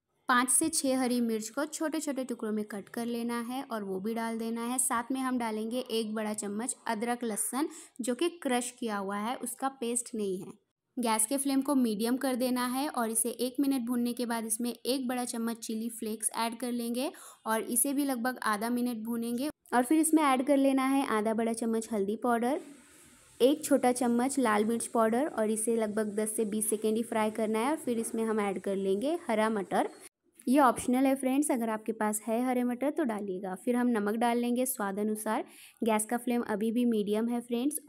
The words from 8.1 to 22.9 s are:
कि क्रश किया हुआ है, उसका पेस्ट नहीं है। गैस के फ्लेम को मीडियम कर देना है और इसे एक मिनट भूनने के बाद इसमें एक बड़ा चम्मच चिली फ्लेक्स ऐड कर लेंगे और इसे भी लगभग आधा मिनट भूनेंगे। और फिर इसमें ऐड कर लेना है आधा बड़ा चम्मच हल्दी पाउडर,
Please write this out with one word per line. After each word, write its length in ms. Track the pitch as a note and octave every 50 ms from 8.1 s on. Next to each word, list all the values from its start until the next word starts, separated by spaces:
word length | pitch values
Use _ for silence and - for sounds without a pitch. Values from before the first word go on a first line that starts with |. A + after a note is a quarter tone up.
| B3
कि 140 | B3 E4+ F4 E4+ -
क्रश 320 | - C4+ B3 B3 B3 B3
किया 260 | - - B3 A3 G#3
हुआ 220 | G3+ G3 F#3+ G3+ G3+
है, 160 | G#3 A3+ C4
उसका 320 | - - A#3 - - C4 C4+
पेस्ट 400 | C4+ - A#3 A#3 A#3+ A#3 - - -
नहीं 240 | G#3+ G#3 G3 F#3 F#3+
है। 140 | - F#3+ - - _ _ _ _ _ _ _
गैस 300 | - A3+ A3+ A3 A3 A3
के 100 | - C#4
फ्लेम 240 | C#4 C4+ C#4 C4+ C4+ C4+
को 120 | D4 D4
मीडियम 420 | C4 B3 A3+ G#3+ G3 A3+ A3+ B3+
कर 200 | C4+ - C4+ B3+
देना 300 | A3+ B3+ B3 B3 B3 B3
है 220 | B3+ B3 C4 C#4+ D#4
और 220 | - - A#3 A3
इसे 200 | A3+ - - A#3+
एक 300 | - - A#3+ B3+ B3+ -
मिनट 220 | C#4+ C#4 C#4 C4 A#3
भूनने 300 | A#3 B3 A#3+ A#3+ A#3+ A#3+
के 140 | A#3+ B3
बाद 200 | A3+ A#3 A#3 A3
इसमें 260 | A3+ G#3 - A#3+ A#3+ -
एक 340 | - - A3+ C4 C#4+ C4 A#3+
बड़ा 160 | B3+ B3 B3
चम्मच 340 | A#3+ - A#3 A3+ A#3 A#3 A3+
चिली 300 | - - A3+ A3 A3+ A#3
फ्लेक्स 400 | A3 - A3+ G#3+ G#3+ A3 A3 - -
ऐड 200 | - A3+ A#3 A#3 A#3
कर 140 | B3+ A#3+ A#3+
लेंगे 380 | A#3+ A#3 A#3 A#3+ B3 C4+ E4 F#4+ - - - - - -
और 160 | A3 A3 A3 -
इसे 300 | - A#3+ A#3+ C#4 C#4+ C#4
भी 120 | C#4 C#4+
लगभग 340 | C#4 C4 A#3 A3+ B3+ B3 - -
आधा 260 | G#3+ G#3+ G3+ A3 A#3
मिनट 340 | B3 A#3+ A#3+ B3 A#3+ A3 G#3+
भूनेंगे। 440 | A3+ A#3 A#3 A#3 A#3 A#3+ A#3+ C4+ D#4 - _ _ - -
और 100 | A#3+ B3+
फिर 140 | - D#4+ D#4+
इसमें 240 | D#4 D#4 D#4 D#4+ D#4
ऐड 240 | C#4 C4 B3+ C4
कर 100 | D4 C#4+
लेना 300 | C#4 C4+ C4+ C4+ C4+ C4
है 200 | C4+ C4+ C#4 C#4 -
आधा 260 | A3 G#3+ G#3 A3 A3
बड़ा 180 | A3 A#3 A#3 A#3
चम्मच 360 | A3+ A#3+ A3+ A3+ A3+ A3 - A3+
हल्दी 240 | G#3 G3 G3 G#3+
पाउडर, 440 | A#3 - B3 A#3 A#3 A#3 A#3+ D4 F#4 - - - - - -